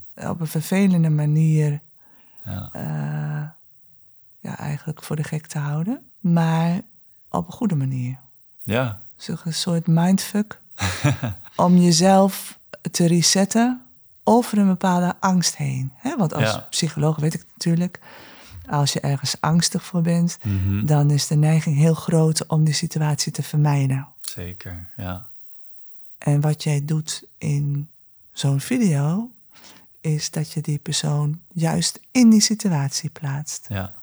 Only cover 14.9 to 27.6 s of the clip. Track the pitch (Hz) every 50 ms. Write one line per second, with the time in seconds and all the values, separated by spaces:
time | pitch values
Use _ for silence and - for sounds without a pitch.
14.9 | 180 175 180 175 - - - 190 185 180 165 - - - 151 139 131 131 131 131
15.9 | - _ - 262 330 285 196 156 - - 120 110 107 - - - - - - 156
16.9 | - - 147 156 156 151 147 156 165 170 - _ _ - - 170 170 170 175 180
17.9 | - - - - - - - - - - - - - - - - - 147 143 139
18.9 | - - - 139 139 135 - 131 - - - 156 156 170 165 - - 185 - -
19.9 | - 175 165 170 170 170 170 175 - - - 107 98 95 92 98 98 101 107 147
20.9 | 151 147 147 147 147 143 - - 160 151 151 156 160 160 156 170 147 139 151 165
21.9 | 160 - - - 170 160 160 160 156 - - - - 156 156 156 143 - - 160
22.9 | - 160 156 151 147 - - - 151 - 147 - - 151 147 147 143 143 139 135
23.9 | 135 135 139 - _ _ - - - - 87 87 87 - - 92 87 85 85 82
24.9 | - - 95 90 90 90 117 - - - - - - - - - - - - -
25.9 | - - - - - _ - 151 147 147 147 151 151 151 - 156 147 143 143 147
26.9 | 160 156 156 - - - - - _ _ - 156 147 143